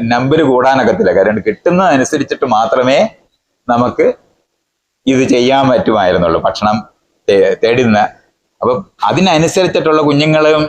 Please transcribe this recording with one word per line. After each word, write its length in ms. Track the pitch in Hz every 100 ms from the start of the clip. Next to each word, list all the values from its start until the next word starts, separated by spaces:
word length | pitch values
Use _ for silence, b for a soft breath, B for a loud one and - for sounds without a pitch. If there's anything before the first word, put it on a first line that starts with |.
നമ്പർ 400 | 117 120 131 156
കൂടാനൊക്കത്തില്ല. 720 | 147 127 127 135 117 185 98
കാരണം 300 | 90 98 107 104
കിട്ടുന്നതനുസരിച്ചിട്ട് 1000 | 101 - 175 190 139 123 151 139 139 135
മാത്രമേ 640 | 123 113 127 127 143 220 - _ _ _ _ -
നമുക്ക് 440 | 120 123 - 175 240 _ _ _ _ _ _ _ _ -
ഇത് 220 | 131 131
ചെയ്യാൻ 400 | 123 123 135 131
പറ്റുമായിരുന്നുള്ളൂ, 720 | 120 95 107 92 90 85 82
ഭക്ഷണം 480 | - - 107 110 107 _ _ _ -
തേ-, 260 | 101 95
തേടുന്ന. 440 | 95 110 120 120 107 104 - _ _ _ -
അപ്പം 280 | 104 131 196 -
അതിനനുസരിച്ചിട്ടുള്ള 1000 | 104 131 190 160 160 185 180 180 156 156
കുഞ്ഞുങ്ങളും 640 | 151 143 156 156 151 156